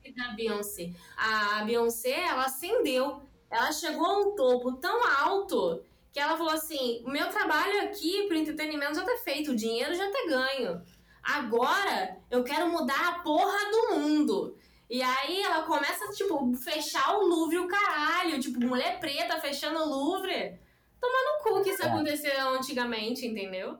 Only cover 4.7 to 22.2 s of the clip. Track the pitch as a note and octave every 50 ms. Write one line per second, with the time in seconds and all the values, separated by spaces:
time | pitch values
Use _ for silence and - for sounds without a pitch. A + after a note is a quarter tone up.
4.7 | B3+ - - F#4 G#4+ A#4+ B4 - - C#4 D4 E4+ G4 G4 G4 - - G#3+ F#3 E3+
5.7 | E3 - - _ _ _ _ _ - C#4+ D4 D4+ D#4+ D#4+ E4+ D#4 D#4 D#4+ D#4 -
6.7 | D#4+ C4+ B3+ A#3+ A#3 - A3+ B3+ C#4 D4 F4 F4+ G4 G#4 G4 D#4 D4+ D4+ F4 G4
7.7 | G#4 G#4 F#4+ - - - D4+ E4 F#4+ G4+ G4+ - E4 D#4 D#4 D#4 D4+ D#4 D#4 D4+
8.7 | D#4 C#4+ C#4 D4 D4+ F4 F#4+ A#4+ A#4+ - - F4 C#4 D4+ D4+ D4 B3+ G#3+ G#3+ A3+
9.7 | A3+ A#3 C4+ D4+ F4 F4 G4 G4+ G4+ C#5 - E4 C4 B3+ C4 C4+ C#4 C4+ A3 F#3
10.7 | E3+ F3 - - - - _ _ - - - - C#4 D4 B3 A3 A3+ A#3 B3 C#4+
11.7 | E4+ G4+ G4 F4 A#3+ G3 F#3 F#3 - - - - A#3+ B3 B3 B3+ C#4+ D#4+ F4 E4+
12.7 | E4+ E4 C#4+ B3 C4+ D4 E4+ F4+ E4+ - - - D4+ E4+ F#4+ G4 G4+ G4+ G4+ G4+
13.7 | G#4+ A4+ - - E4+ D4+ D4 D4+ D4+ D4+ D4 A#3+ G#3 E3+ - - - - - -
14.7 | - - _ _ A#3+ B3+ B3+ B3+ B3+ C4+ C#4 C#4+ F4 F#4+ G4+ F#4+ E4+ D#4+ D#4 D#4+
15.7 | D#4 D4 C#4+ D#4 F4+ - - - G4+ - G4 G4 E4 C#4 C4 B3 B3 - - F4
16.7 | D4+ D4+ D4+ - - D4 C4+ D#4 G4 G#4+ G4 F4 E4+ D#4+ E4 D4+ E4 F4+ F4+ F4
17.7 | G4 G4+ G4+ F4 D#4 D4+ D4 D#4 E4+ F4+ F#4 E4+ D4+ C4 C4 - B3 B3 A#3+ B3+
18.7 | B3+ B3 D4 F4 F4+ - D#4+ C#4+ C#4 D4+ F4 F4 E4 D#4+ D4+ C#4 C#4 - D4+ D4+
19.7 | D#4 D#4+ D#4 D4+ C4+ C4+ C#4 D#4 F#4+ F#4+ G4 F#4 E4 A3+ F#3 - - - - _
20.7 | _ _ _ _ _ _ B4 B4 B4+ C5 B4+ D5 D5+ D5+ - A4+ F#4+ G4 G4 F#4+
21.7 | - - E4 D#4+ E4+ D#4 D4+ D4+ D4 D4+